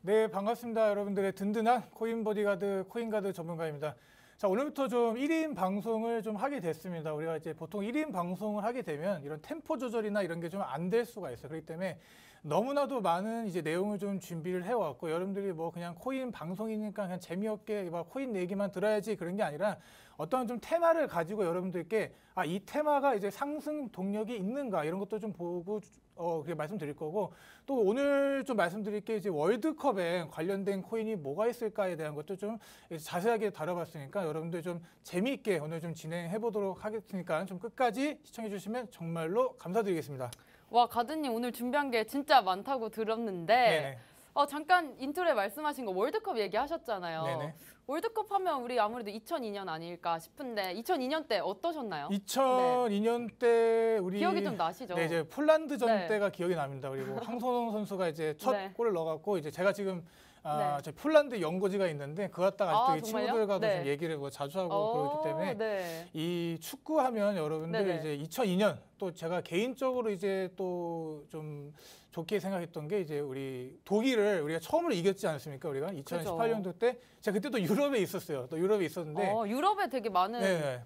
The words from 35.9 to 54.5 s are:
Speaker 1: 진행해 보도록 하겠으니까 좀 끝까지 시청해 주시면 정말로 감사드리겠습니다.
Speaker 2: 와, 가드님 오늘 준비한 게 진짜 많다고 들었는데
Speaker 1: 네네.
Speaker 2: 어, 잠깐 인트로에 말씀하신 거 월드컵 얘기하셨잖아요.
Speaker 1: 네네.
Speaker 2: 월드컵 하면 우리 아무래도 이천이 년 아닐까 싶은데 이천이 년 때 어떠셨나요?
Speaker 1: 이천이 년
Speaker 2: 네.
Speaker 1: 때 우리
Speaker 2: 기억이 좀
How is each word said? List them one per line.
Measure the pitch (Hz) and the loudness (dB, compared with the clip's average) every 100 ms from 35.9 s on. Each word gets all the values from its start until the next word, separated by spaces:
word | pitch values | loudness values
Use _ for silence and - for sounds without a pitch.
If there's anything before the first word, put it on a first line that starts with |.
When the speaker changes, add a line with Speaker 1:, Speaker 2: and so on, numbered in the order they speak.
Speaker 1:
진행해 | 156 156 170 170 214 | -8 -6 -6 -4 -2
보도록 | 233 208 196 185 | -2 -2 -4 -4
하겠으니까 | 214 220 - 190 175 160 | -6 -8 -6 -8 -2 -2
좀 | 185 185 | -2 -8
끝까지 | 226 - 247 220 294 302 | -10 2 2 4 -2 -2
시청해 | - - 220 | -12 -10 -6
주시면 | 196 196 240 233 | -6 -4 -6 -6
정말로 | - 165 165 160 214 262 - | -8 -4 -2 0 2 2 0
감사드리겠습니다. | 165 208 202 165 127 135 123 - - - - | 0 0 2 0 -2 -6 -8 -10 -20 -20 2
Speaker 2:
와, | 233 233 | 4 4
가드님 | 226 233 311 285 | 2 0 -2 0
오늘 | 226 247 | 0 -2
준비한 | 226 247 285 277 | -2 0 0 2
게 | 233 | 0
진짜 | 220 277 277 262 | 0 -2 6 6
많다고 | 190 185 202 269 220 | 8 -2 -2 -2 -2
들었는데 | 214 214 226 233 180 165 | -4 -2 0 -2 -4 4
Speaker 1:
네네. | 240 233 160 139 123 - - - | 6 8 4 0 -8 -18 -20 -4
Speaker 2:
어, | - 285 | 0 0
잠깐 | 294 311 359 302 220 | 0 4 4 4 -6
인트로에 | 269 302 349 | -4 2 4
말씀하신 | 240 202 247 302 269 | 4 2 0 -4 -2
거 | 233 | -4
월드컵 | 185 247 440 415 247 | 0 2 0 -2 -2
얘기하셨잖아요. | 202 208 285 330 - 202 175 160 | 0 0 -2 -4 -4 -4 -4 -2
Speaker 1:
네네. | 160 165 151 156 - - - | -2 -2 -6 -10 -20 -16 -4
Speaker 2:
월드컵 | 302 453 440 415 | -2 -2 -2 0
하면 | 392 370 285 | 0 2 0
우리 | 240 247 | 0 2
아무래도 | 208 240 208 | 2 0 -6
이천이 | 214 - 330 226 | -8 -6 -4 -4
년 | 202 190 | -4 -4
아닐까 | 160 170 170 170 165 | -6 -6 -4 -2 -2
싶은데 | - - 262 214 190 | -4 -10 -6 -2 -2
이천이 | 180 233 339 254 | -4 0 0 2
년 | 311 311 | 0 2
때 | 202 | 0
어떠셨나요? | 165 208 339 311 226 156 147 | 0 0 -2 -2 -4 -4 -2
Speaker 1:
이천이 | 202 - 247 262 254 254 247 240 202 | -2 0 2 4 6 6 4 2 2
년 | 220 240 233 | 2 0 -4
Speaker 2:
네. | - | 2
Speaker 1:
때 | 240 233 226 226 226 226 | 6 6 6 6 4 4
우리 | 185 202 | 2 2
Speaker 2:
기억이 | - - | 2 4
좀 | - | 0